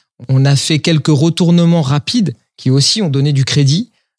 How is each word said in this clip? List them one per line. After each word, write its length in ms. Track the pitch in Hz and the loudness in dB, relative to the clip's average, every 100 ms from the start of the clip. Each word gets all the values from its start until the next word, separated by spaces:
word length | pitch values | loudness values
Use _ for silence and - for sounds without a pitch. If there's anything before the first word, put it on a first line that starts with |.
| _ _ 127 | _ _ -2
on 160 | 131 | 0
a 140 | 139 139 | 2 0
fait 220 | - 151 | 0 -2
quelques 280 | 170 156 156 | 0 0 0
retournements 760 | 147 170 165 170 170 170 170 | 0 0 0 0 2 2 0
rapides 520 | 135 147 - 247 160 - _ - | 0 -2 -2 -2 -2 -6 _ -8
qui 120 | 131 | -2
aussi 320 | 135 139 220 | 0 0 -2
ont 80 | 175 | -2
donné 220 | 135 147 | 0 0
du 140 | 139 127 | 0 0
crédit 460 | 147 135 165 247 _ _ | 0 2 0 -4 _ _